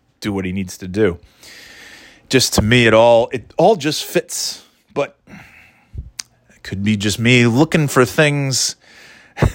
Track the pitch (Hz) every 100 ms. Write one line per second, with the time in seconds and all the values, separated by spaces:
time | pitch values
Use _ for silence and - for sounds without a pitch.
0 | _ _ 107 98 92 92 92 - 92 92
1 | 107 82 _ _ - - - - - -
2 | - _ - 131 - - 107 123 117 110
3 | 117 117 - 127 - - 170 220 143 139
4 | - 175 - - - - - _ _ -
5 | 139 _ _ - - - _ _ _ -
6 | - - - _ _ _ - 92 101 107
7 | 104 101 117 123 120 117 160 180 147 -
8 | 123 - 151 143 139 127 - - _ -
9 | - - _ - -